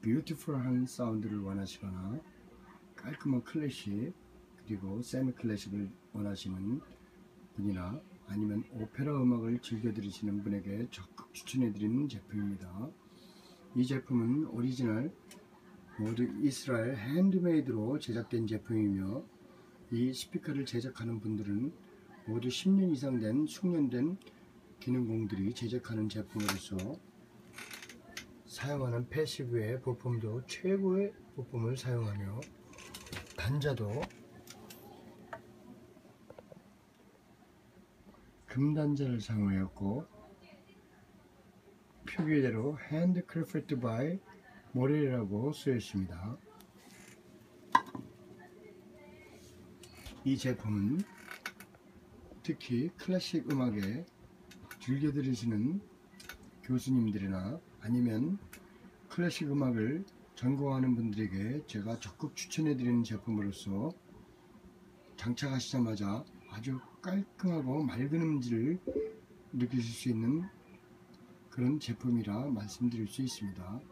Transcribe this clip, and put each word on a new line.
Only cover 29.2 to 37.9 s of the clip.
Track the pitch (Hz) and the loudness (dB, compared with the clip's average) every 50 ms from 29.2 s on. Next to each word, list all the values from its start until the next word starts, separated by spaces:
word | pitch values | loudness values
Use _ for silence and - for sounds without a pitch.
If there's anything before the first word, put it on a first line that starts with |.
| 156 - - - 139 120 120 117 107 107 123 131 | 0 0 0 -4 -4 0 0 0 2 0 -2 -2
부품도 | 131 131 120 - - 123 120 113 110 107 107 127 123 | -2 -2 -4 -2 0 0 0 0 0 -2 -2 -4 -4
최고의 | - - - - 185 196 196 196 185 185 190 202 202 - - - - - | -6 -10 -2 2 2 2 4 4 4 4 4 2 0 -2 -8 -20 -14 -10
부품을 | - 127 - - 120 113 117 131 | -10 -10 -4 -2 0 0 2 0
사용하며, | 131 - 127 123 117 113 107 101 101 101 98 104 117 127 - - - - - - - - - - - - - - - - - - | 0 0 0 0 2 0 0 -2 -2 -4 -4 -4 -6 -8 -10 -14 -20 -20 -20 -18 -18 -18 -14 -14 -14 -12 -10 -10 -12 -12 -12 -10
단자도 | - 85 110 139 147 135 151 131 110 110 101 107 139 175 190 - - - - - - - - - - - - - - - - - - - - - - - - - - - - - - - - - - - - - - - - - - - - - - - - - - - - - - - - - - - - - - - - - - - - - - - - - - - - | -4 0 2 2 2 2 2 2 2 0 -2 0 -2 -2 -4 -6 -16 -20 -20 -20 -20 -18 -18 -18 -18 -18 -18 -18 -18 -18 -18 -18 -18 -20 -20 -20 -20 -16 -14 -14 -14 -14 -18 -20 -20 -20 -20 -20 -20 -20 -20 -20 -20 -20 -20 -20 -20 -20 -20 -20 -20 -18 -20 -20 -20 -20 -20 -20 -20 -20 -20 -20 -20 -20 -20 -20 -20 -20 -20 -20 -20 -20 -20 -20 -20 -20 -20 -20 -20 -20 -20